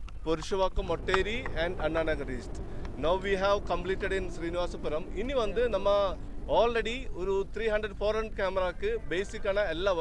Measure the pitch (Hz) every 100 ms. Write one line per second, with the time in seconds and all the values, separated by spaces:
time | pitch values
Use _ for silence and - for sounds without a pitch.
0 | - - 156 160 - 196 185 - 185 165
1 | - 185 185 233 262 156 170 170 156 165
2 | 160 151 131 123 - - - - - -
3 | 143 185 196 190 196 202 - 226 180 190
4 | 190 190 180 160 165 175 175 147 165 151
5 | - 175 240 277 214 214 240 196 202 202
6 | 196 156 - - - 156 233 233 220 247
7 | 262 - 190 196 190 202 185 214 - -
8 | 202 214 220 214 190 190 185 170 202 226
9 | 143 165 202 214 208 202 202 160 196 175